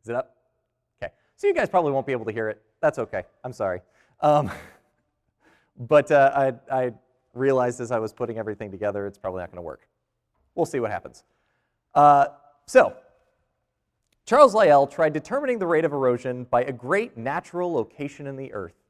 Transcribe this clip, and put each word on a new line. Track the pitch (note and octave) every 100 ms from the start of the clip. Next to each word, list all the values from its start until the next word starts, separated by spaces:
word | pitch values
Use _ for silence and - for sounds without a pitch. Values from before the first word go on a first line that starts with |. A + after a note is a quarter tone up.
is | A2
it |
up? | A#2+ - _ _ _ _ _ _ _
Okay. | E2 _ _ _
So | G4+
you |
guys | F4 -
probably | F#3+ D#3+
won't | C3+ C3
be |
able | B2+
to | A2
hear | A2 A2
it. | G#2+ _ _
That's | D3+ D3
okay. | A2 G2+ - _
I'm | B2+
sorry. | B2 G2+ F2+ _ _ _ _
Um, | D3+ D3 A2+ - - _ _ _ _
<laughs> | _ _ _ _ _ _ _
but, | A#2+ D3+ C#3+
uh, | D3 C#3 C#3 C3+ A#2+ -
I, | C3
I | B2+ A2+ _ _ _
realized | B2 C3+ C3 B2 A#2+
as | A#2
I | A#2+
was | A2
putting | - A#2+ A2+
everything | G#2+ G2+ G#2
together, | F#2+ G#2 G2+ G2+
it's | G2
probably | F#2+ F#2
not | F2
gonna | F2+
work. | E2+ C2+ _ _ _ _ _ _ _
We'll | -
see | D#3+ C#3
what | A2+
happens. | F#2+ - A#1+ _ _ _ _ _ _ _
Uh, | D3 D3 C#3+ C#3 - _ _
so, | - B3+ - - _ _ _ _ _ _ _ _ _ _ _ _
Charles | - B3 C#4
Lyell | G#3 F#3+ C#3+ C#3
tried | - D#3+
determining | D3+ D3+ B3+ C#4+ A#3+
the | F3+
rate | D#3+
of | D#3+
erosion | C#3+ C3 B2 C3 B2
by | B2 B2
a | C3
great | B2 B2 F#3+ A#3 A#2
natural | A#2 D#3 - F3 F3+
location | D#3 A2 - C#3 - C#3+
in | C3+
the | C3+
earth | G#2 F2 _ _